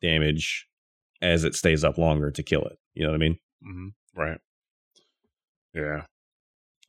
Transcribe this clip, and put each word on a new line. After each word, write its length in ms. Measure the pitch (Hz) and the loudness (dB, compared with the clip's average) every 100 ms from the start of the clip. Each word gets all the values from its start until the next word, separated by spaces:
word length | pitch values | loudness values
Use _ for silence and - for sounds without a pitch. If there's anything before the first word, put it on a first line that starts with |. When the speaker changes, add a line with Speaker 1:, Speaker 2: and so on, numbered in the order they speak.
Speaker 1:
damage 640 | 87 80 76 78 - - - _ _ _ _ _ | 0 2 2 0 -4 -8 -12 _ _ _ _ _
as 220 | 90 85 | 2 2
it 100 | 80 | 2
stays 300 | - 87 78 | 0 2 4
up 120 | 73 80 | 2 2
longer 320 | 82 76 73 | 2 2 0
to 120 | - | -4
kill 200 | - 78 | -2 -2
it. 120 | - - _ | -2 -10 _
You 100 | - | -4
know 60 | 78 | -2
what 60 | 78 | 2
I 20 | |
mean? 200 | 78 85 _ _ 101 | 2 0 _ _ -16
Speaker 2:
Mm-hmm. 540 | 90 95 - _ 82 | -14 -14 -16 _ -6
Right. 180 | 78 - _ _ _ _ _ _ _ _ _ _ _ _ _ | -6 -6 _ _ _ _ _ _ _ _ _ _ _ _ _
Yeah. 280 | 80 76 76 80 _ _ _ _ _ _ _ | -8 -6 -6 -10 _ _ _ _ _ _ _